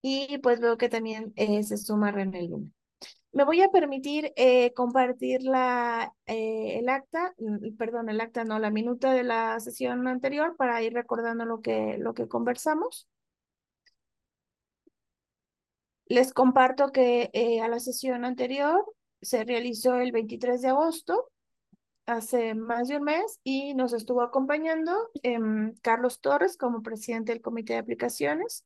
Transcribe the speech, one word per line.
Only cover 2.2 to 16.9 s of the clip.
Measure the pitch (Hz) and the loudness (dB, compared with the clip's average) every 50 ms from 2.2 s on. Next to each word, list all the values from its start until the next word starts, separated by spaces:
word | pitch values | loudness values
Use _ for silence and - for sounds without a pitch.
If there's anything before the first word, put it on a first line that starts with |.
| 196 190 185 180 175 | -2 -2 -4 -4 -6
Luna. | 170 170 - 147 - _ _ _ _ _ _ - - - _ _ _ - | -6 -6 -8 -10 -12 _ _ _ _ _ _ -20 -20 -20 _ _ _ 2
Me | 262 285 | 2 4
voy | 277 320 339 381 | 4 6 6 6
a | 392 | 6
permitir, | 381 370 320 285 277 269 262 277 285 302 302 294 - | 6 4 4 4 -2 -6 -6 -4 -4 -4 -4 -4 0
eh, | - 247 254 247 254 247 240 247 | 4 6 6 8 8 6 4 2
compartir | - 254 240 254 262 254 247 254 254 254 254 254 254 262 | 0 -2 0 2 2 2 2 0 -2 -2 -2 -2 0 0
la, | 262 262 254 254 254 247 247 240 240 233 226 226 233 - _ _ | 0 2 2 2 2 0 0 -2 -2 -2 -4 -4 -6 -8 _ _
eh, | - 220 226 220 220 220 220 220 214 - 226 | -8 -6 -4 -4 -4 -4 -4 -6 -6 -6 -4
el | 233 247 | -2 -2
acta, | 262 269 269 _ - 330 349 370 370 | -2 -2 -4 _ -6 -4 -4 -4 -6
mm, | _ 226 220 208 208 208 226 214 | _ -6 -6 -6 -6 -6 -10 -8
perdón, | - 233 220 226 240 233 220 | -6 -6 -4 -4 -6 -4 -4
el | 214 220 | -4 -4
acta | 226 226 226 240 233 | -4 -4 _ -6 -4
no, | 220 214 214 | -4 -2 -2
la | 220 208 | -2 0
minuta | 214 214 226 240 247 240 254 262 262 | 0 0 0 -2 -2 0 2 2 4
de | 254 247 | 4 2
la | 247 226 226 226 226 226 226 | 2 0 0 0 0 -2 -4
sesión | 214 233 240 - 254 247 247 247 247 | -6 -10 -8 -6 -4 -4 -2 -2 -2
anterior | 254 254 254 254 269 285 294 302 339 339 | -2 -2 -2 -2 -2 0 0 -2 -2 0
para | - 269 247 233 233 226 | 0 0 0 0 0 -2
ir | 226 233 | -2 -2
recordando | 240 240 - 240 226 233 233 233 233 233 | -4 -4 -4 -4 -4 -2 -4 -4 -4 -4
lo | 226 226 226 220 | -6 -6 -6 -4
que, | 233 226 220 214 214 - 214 | -2 -2 0 -2 -2 -4 -4
lo | 226 226 233 | -4 -4 -4
que | 233 233 220 | -4 -6 -4
conversamos. | - 240 233 233 247 - - 311 302 311 370 508 - - - _ _ _ _ _ _ _ _ _ _ _ _ _ _ _ _ _ _ _ _ _ _ _ _ _ _ _ _ _ _ _ _ _ _ _ _ _ _ _ _ _ _ _ _ _ _ _ _ _ _ _ _ _ _ _ _ _ _ _ _ | -2 -2 0 0 -2 0 0 0 0 0 -2 -4 -6 -10 -20 _ _ _ _ _ _ _ _ _ _ _ _ _ _ _ _ _ _ _ _ _ _ _ _ _ _ _ _ _ _ _ _ _ _ _ _ _ _ _ _ _ _ _ _ _ _ _ _ _ _ _ _ _ _ _ _ _ _ _ _
Les | _ 240 247 254 262 - | _ 6 6 6 6 4
comparto | - 269 254 247 277 254 254 262 269 277 277 | 4 4 6 8 8 6 6 6 2 2 2